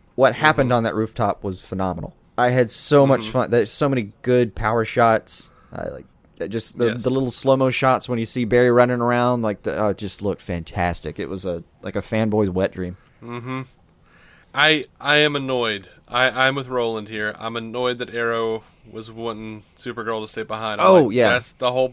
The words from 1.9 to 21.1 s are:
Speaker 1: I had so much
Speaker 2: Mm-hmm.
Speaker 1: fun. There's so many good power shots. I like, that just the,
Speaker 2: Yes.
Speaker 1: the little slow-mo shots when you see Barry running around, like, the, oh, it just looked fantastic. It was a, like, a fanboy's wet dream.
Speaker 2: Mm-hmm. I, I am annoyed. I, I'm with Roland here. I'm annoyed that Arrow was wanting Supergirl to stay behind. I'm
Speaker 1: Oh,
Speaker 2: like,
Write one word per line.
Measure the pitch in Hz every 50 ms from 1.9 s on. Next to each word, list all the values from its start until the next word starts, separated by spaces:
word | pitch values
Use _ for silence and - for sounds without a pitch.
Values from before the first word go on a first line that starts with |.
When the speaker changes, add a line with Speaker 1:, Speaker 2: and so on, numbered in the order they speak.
| 85 85 - - - _ _ _ _ -
Speaker 1:
I | 123 123
had | 123 127 123 107
so | - - - - 147 143 139
much | 139 135 120
Speaker 2:
Mm-hmm. | 110 110
Speaker 1:
fun. | 120 127 110 73
There's | 110 123 104 -
so | - - 151 139
many | 135 127 107 101 - _
good | - 123 123 123 123 110 -
power | - 113 107 113 117 113
shots. | - - 123 117 117 113 - - - - - - - _ _ _ _ -
I | - - -
like, | 71 - - _ _ _ _ _ _ _
that | - 95
just | 104 113 - - - -
the, | 120 117
Speaker 2:
Yes. | 107 120
Speaker 1:
the | 110 127
little | 131 135 135 123
slow-mo | - - - 135 135 131 131 127
shots | 123 - 135 131 127 101 - -
when | 127 117
you | 113
see | - - 127 120
Barry | 107 120 120 123 123
running | 120 123 123 123 123 120
around, | 120 120 120 120 123 123 123 120
like, | 113 107 101 - -
the, | 107 71 80
oh, | 107 104
it | 95 -
just | 104 95 - -
looked | 98 101 87 -
fantastic. | - - 90 87 85 - - 101 87 87 82 - - 76 80 -
It | 90 67
was | 92 92 90
a, | 92 87 85 82 _ _ _
like, | - 101 -
a | 101
fanboy's | - - 113 107 110 110 104 110 104 95
wet | 90 92 98 -
dream. | - 92 92 90 92 - _ _ _ _
Speaker 2:
Mm-hmm. | 113 117 120 120 117 127 131 131 131 - _ _ _ _ _ _ _ _ _ _ _ _ _ _ _ _ -
I, | 143 147 156 156 151 - - _ _
I | - 139 147 147
am | 151 151 147
annoyed. | 143 135 131 131 123 120 110 104 101 95 - - - _ _
I, | 120 123 131 127 107 123 131 135
I'm | 135
with | 139 131 123
Roland | 127 123 117 113 113 110 104 104
here. | 110 107 107 107 107 -
I'm | 113 113 117
annoyed | 117 113 113 110 123 123 123 123 120
that | 123 117 117
Arrow | 120 117 117 117 117 113 113 110 110 - _ _ _ _ 113
was | 107 110 110 113
wanting | 110 113 117 117 110 107 110 110 110 107 98 _ _
Supergirl | - - 123 113 117 107 113 113 110
to | 107
stay | - - 113
behind. | 110 - 110 107 113 110 104 117
I'm | 170
Speaker 1:
Oh, | 190 190 175 143
Speaker 2:
like, | 107